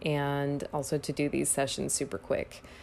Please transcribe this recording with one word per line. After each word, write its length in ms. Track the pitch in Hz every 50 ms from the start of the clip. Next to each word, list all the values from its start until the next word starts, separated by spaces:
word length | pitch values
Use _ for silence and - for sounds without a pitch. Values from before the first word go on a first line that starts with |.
and 640 | - 160 151 143 143 143 143 143 143 143 143 143 - - -
also 260 | 151 135 - - 151
to 140 | - - 143
do 160 | - 147 147
these 200 | - 135 143 143
sessions 440 | - - 139 135 - - - 143 -
super 260 | - 143 135 - -
quick. 440 | - - - - - - - - - - - -